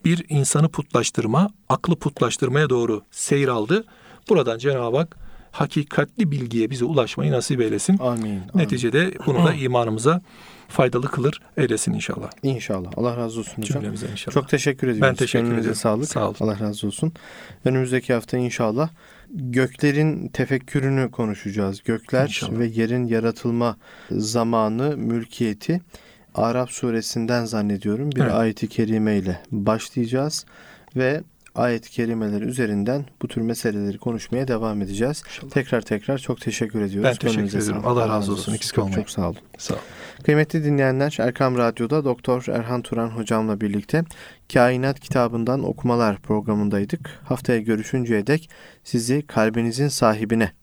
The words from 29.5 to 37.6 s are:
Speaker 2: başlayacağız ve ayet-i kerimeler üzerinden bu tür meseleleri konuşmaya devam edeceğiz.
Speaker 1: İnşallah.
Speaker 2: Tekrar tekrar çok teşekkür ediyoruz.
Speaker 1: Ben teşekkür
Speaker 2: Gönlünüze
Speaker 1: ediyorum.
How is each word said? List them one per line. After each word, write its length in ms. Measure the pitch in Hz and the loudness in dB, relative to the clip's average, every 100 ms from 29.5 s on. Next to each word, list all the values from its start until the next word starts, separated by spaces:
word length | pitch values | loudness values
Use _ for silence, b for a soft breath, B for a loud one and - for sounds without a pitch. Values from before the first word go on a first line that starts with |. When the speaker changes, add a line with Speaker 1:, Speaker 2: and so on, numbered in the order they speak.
Speaker 2:
başlayacağız 960 | 107 101 113 - - 113 127 147 - - B B B B 127 | -2 0 0 -2 -4 -2 0 -2 -4 -10 B B B B -2
ve 280 | 127 151 - _ - - | 0 0 -6 _ -10 -2
ayet-i 360 | 120 117 - | 0 0 -4
kerimeler 500 | - 117 113 107 104 | -2 -2 0 -2 -2
üzerinden 640 | 117 127 113 101 104 143 135 _ | -2 -2 0 0 0 -2 -4 _
bu 60 | 123 | -6
tür 140 | - | -2
meseleleri 560 | 113 113 117 104 101 101 | -2 -2 -2 -2 -4 -4
konuşmaya 500 | 123 117 - 120 131 | -4 -6 -4 -4 -2
devam 340 | 113 110 104 | -2 -2 -2
edeceğiz. 420 | 98 101 123 151 - | -4 -2 -2 -2 -10
Speaker 1:
İnşallah. 240 | - 135 | -16 -4
Speaker 2:
Tekrar 300 | 143 131 120 | -4 0 -2
tekrar 360 | - 107 - 135 | 0 -4 -2 -4
çok 240 | - 123 | -4 -4
teşekkür 400 | - 110 110 110 | -4 -4 -2 -2
ediyoruz. 280 | 101 98 123 | -2 2 0
Speaker 1:
Ben 60 | 120 | 2
teşekkür 200 | 120 110 | 0 0
Speaker 2:
Gönlünüze 220 | 101 | 0
Speaker 1:
ediyorum. 260 | 101 | 0